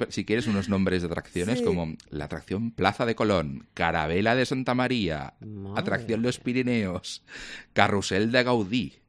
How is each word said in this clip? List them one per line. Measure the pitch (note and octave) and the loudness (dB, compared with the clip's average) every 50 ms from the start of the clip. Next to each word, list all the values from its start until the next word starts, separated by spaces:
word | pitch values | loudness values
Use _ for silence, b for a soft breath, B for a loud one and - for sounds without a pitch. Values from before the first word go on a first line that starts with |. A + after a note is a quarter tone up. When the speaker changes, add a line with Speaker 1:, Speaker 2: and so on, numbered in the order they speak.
| A#2 - | -4 -4
Speaker 1:
si | - G#2 F#2 | -4 -6 -2
quieres, | - G#2+ A#2+ G#2 | 0 0 0 2
unos | A2+ G2+ G2 F2+ F#2+ | 0 0 0 0 0
nombres | G2 F#2+ F#2+ F#2 F#2 F2+ | 2 2 2 2 2 0
de | F2 E2 | 0 -2
atracciones, | E2 E2 - - - F2 F2+ G#2+ B2 B3 | -4 -6 -6 -6 -4 -4 -2 0 0 0
Speaker 2:
Sí. | A#3+ | 0
Speaker 1:
como | - F2+ F2 E2 D#2+ D#2 - - - | 0 0 0 -2 -4 -8 -12 -14 -10
la | D#2 D2+ D2 | -8 -8 -8
atracción | - E2 - - - F#2 G#2 A#2 A#2 | -6 -8 -10 -6 -6 -4 -4 -4 -4
Plaza | - - F#2 G2 - - B2 | -2 2 2 2 2 2 -2
de | A#2 A2 | -2 0
Colón, | - A2+ G#2 G2 E2+ D2+ C#2 C2+ B1 - _ - | 0 2 2 4 2 2 -2 -6 -10 -14 _ -4
Carabela | - E2+ E2+ E2 D#2+ D2+ D#2+ E2+ F#2+ G#2+ A2+ A#2+ | 0 0 2 2 0 0 0 0 2 2 2 2
de | C3 B2 | 2 2
Santa | - C#3 C3 B2+ C3 B2 | 0 -2 -4 -2 -2 0
María, | B2+ B2+ B2+ B2+ A#2 F#2+ D#2+ D#2 C#2+ C2+ - _ _ | 0 0 0 0 0 0 0 -2 -4 -6 -12 _ _
Speaker 2:
Madre | - G#2+ G#2+ G2 G2 G2 G2+ A2 | -16 -14 -12 -12 -10 -6 -6 -4
Speaker 1:
atracción | - A2 G2 A2 A2+ G#2+ A2 A2+ | -2 -2 -2 -2 -2 -2 -2 0
Los | A#2+ B2 A#2+ - | 0 0 -2 -2
Speaker 2:
mía. | - | -4
Speaker 1:
Pirineos, | B2 A#2+ C3 B2 B2 A#2+ A2+ G2+ F2+ F2 F2+ - - - - B B B B B B B B B B - | -2 0 0 0 2 0 0 0 0 -4 -6 -8 -10 -14 -14 B B B B B B B B B B 4
Carrusel | G#2+ G2+ G2+ G2+ G2 - - F#2 G2 A2 A#2 | 6 6 6 6 2 0 0 2 2 2 4
de | B2 B2+ | 4 4
Gaudí | A#2+ B2 B2 A#2 G2+ F2+ A#2+ B2+ D#2 C2+ - _ _ | 4 4 4 2 2 0 0 -2 -2 -4 -8 _ _